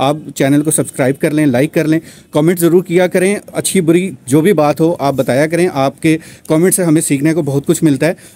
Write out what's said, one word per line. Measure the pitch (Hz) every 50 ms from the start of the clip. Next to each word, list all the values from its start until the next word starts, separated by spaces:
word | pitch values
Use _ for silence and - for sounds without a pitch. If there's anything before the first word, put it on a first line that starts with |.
आप | 131 139 151 156 139 143 139
channel | - 147 135 143 147
को | 147 156
subscribe | 151 - 131 - - - 131 127 139
कर | - - 156
लें, | 147 156 156
like | 147 120 123 143 156
कर | - 170 151
लें, | 151 160 160 - - - - - _ -
comment | 151 156 170 185 175
ज़रूर | 170 165 160 185
किया | 175 - 170 185 180
करें, | 175 - 185 185 196 208 - - - -
अच्छी | 170 160 - - 190
बुरी | 165 151 170 180 190 190 131 - - -
जो | 131 156
भी | 151 208
बात | 208 156 147 147 147 -
हो | 160 165 170 -
आप | 135 139 135
बताया | 131 123 127 120 135 151
करें। | 160 170 170 180 185 - 139 135
आपके | 139 139 - - 160 160 160 - - - - - -
कमेंट | 156 156 175 190 -
से | -
हमें | 180 165 151 165
सीखने | - - 156 135 143 160 156
को | 175
बहुत | 151 139 135 139 139
कुछ | - 165 - 165
मिलता | 156 139 127 147
है | 165 185 - - - -